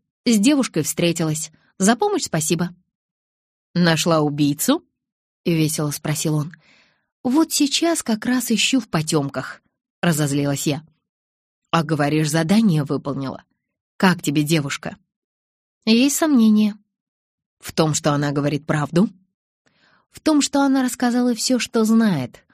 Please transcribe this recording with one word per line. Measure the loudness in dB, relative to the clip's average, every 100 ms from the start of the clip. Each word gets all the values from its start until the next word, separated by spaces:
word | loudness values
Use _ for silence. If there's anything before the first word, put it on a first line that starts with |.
| _ _ 0
С | 2
девушкой | 4 2 0 -2
встретилась. | -4 -2 -2 0 -2 -4 -8 _ _ -2
За | 0 2
помощь | 0 -2
спасибо. | -4 -4 -2 -2 -4 -8 _ _ _ _ _ _ _ _ _ 0
«Нашла | 2 2 2 0
убийцу?» — | 0 0 -2 0 0 -2 -4 _ _ _ _ _ -2
весело | 0 0 0 -4
спросил | -4 -6 -4 -2 -2
он. | -4 -10 _ _ _ _ _ _
«Вот | -2 2 2
сейчас | 0 0 0 0 -2
как | -2 -4 -2
раз | -2 0
ищу | 0 0 0
в | -2
потемках», — | -4 -2 -2 -2 -6 -10 -14 _ _ _ _
разозлилась | -2 0 0 0 -2 -2 -2
я. | -4 -6 _ _ _ _ _ _ _ _
«А | -2
говоришь, | 0 0 0 0 0
задание | 0 2 4 4 2 0
выполнила. | -4 -6 -6 -8 -10 -16 _ _ _ _ -2
Как | 0 0
тебе | -2 -2
девушка?» | 0 0 -2 -8 -10 -14 _ _ _ _ _ _ _ _ 0
«Есть | 2 2 2
сомнения». | 2 4 4 4 2 -2 _ _ _ _ _ _ _ _
«В | -10
том, | -2 0
что | 0 0
она | -2 -2
говорит | -2 -2 -2 -2
правду?» | -4 -2 0 0 -2 _ _ _ _ _ _ _ _ _
«В | -6
том, | 0 2
что | 2 0
она | 0 0
рассказала | -2 -2 -2 0 -2 -2
все, | -2 -2
что | -2 0
знает. | 2 4 2 0 -4 -10 _